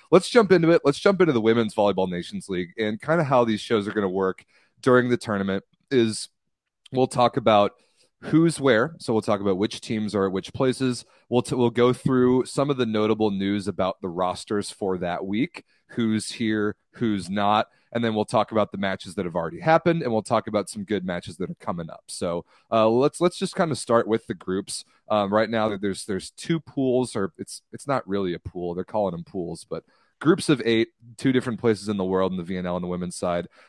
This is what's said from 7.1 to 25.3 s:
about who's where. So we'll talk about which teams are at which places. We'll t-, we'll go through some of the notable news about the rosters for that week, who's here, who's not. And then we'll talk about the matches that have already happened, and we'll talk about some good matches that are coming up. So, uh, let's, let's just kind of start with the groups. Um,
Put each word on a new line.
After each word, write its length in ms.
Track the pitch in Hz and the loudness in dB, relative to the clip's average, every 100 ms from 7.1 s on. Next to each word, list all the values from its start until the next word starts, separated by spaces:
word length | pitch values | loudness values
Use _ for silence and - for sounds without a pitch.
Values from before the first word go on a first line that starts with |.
| - 120 139 | 2 2 2
about 340 | 110 104 101 _ _ _ _ _ | 4 6 4 _ _ _ _ _
who's 380 | - 156 165 147 | 0 4 4 2
where. 360 | 135 110 143 160 | 4 4 2 -4
So 140 | - | -2
we'll 80 | 110 | -2
talk 200 | 117 104 | 0 0
about 180 | 101 92 | 0 0
which 240 | 110 - | -2 -4
teams 320 | - 110 107 | -8 -6 -2
are 100 | 101 | -2
at 80 | 95 | 0
which 220 | 95 - | -2 -6
places. 500 | - 131 120 131 120 - _ - | -2 -2 0 -2 -4 -10 _ -2
We'll 140 | 123 | -2
t-, 120 | - | 0
we'll 140 | 127 120 | 0 2
go 240 | 113 123 | 4 4
through 540 | 123 - 127 123 127 120 | 4 2 4 4 2 0
some 240 | - 139 | -2 -2
of 80 | 131 | -2
the 80 | 117 | 0
notable 440 | 107 107 107 107 | 0 0 2 0
news 380 | 98 98 101 95 | 0 -2 -2 -4
about 320 | 90 92 - | -2 -4 -4
the 80 | 95 | -8
rosters 640 | 87 90 87 - 104 95 | -4 -4 -4 -4 -6 -6
for 260 | - 98 92 | -6 -4 -4
that 300 | 87 85 98 | -4 -6 -4
week, 380 | 104 160 - _ _ _ | -4 -4 -8 _ _ _
who's 440 | - 113 110 - | -4 -2 -2 -4
here, 420 | - 110 107 104 - _ | -6 -4 -2 -4 -6 _
who's 360 | - 117 101 87 | -4 -2 -2 -4
not. 400 | 101 101 104 - _ _ | -2 2 2 0 _ _
And 100 | 120 | -4
then 120 | 117 | -2
we'll 100 | 107 | -2
talk 260 | 107 117 104 | 0 0 2
about 220 | 110 101 | 0 0
the 60 | 98 | -2
matches 360 | 98 92 98 87 | -4 -4 -8 -6
that 100 | 90 | -4
have 100 | 85 | -4
already 240 | 82 85 | -4 -2
happened, 400 | 160 165 175 165 | 2 4 4 0
and 100 | 127 | 0
we'll 120 | 110 | -2
talk 240 | - 113 - | 0 -2 0
about 240 | 107 95 | -4 -4
some 140 | 107 | -8
good 200 | 98 101 | -4 -4
matches 320 | 90 87 - 85 | -2 -6 -8 -10
that 140 | 90 | -10
are 60 | 170 | -8
coming 300 | - 87 82 | -8 -8 -10
up. 140 | - - | -14 -16
So, 380 | - 90 87 - _ - | -6 -4 -4 -8 _ -2
uh, 160 | 113 110 | 4 4
let's, 320 | 120 143 - | 4 2 2
let's 180 | 175 - | -2 0
just 180 | 196 - | -6 -2
kind 140 | 170 | -2
of 60 | 123 | -2
start 320 | - 117 104 | 2 2 4
with 180 | 110 - | -2 -4
the 80 | |
groups. 520 | 92 - 95 98 - - _ - | -10 -4 -4 -4 -12 -14 _ -2
Um, 220 | 107 98 | 0 2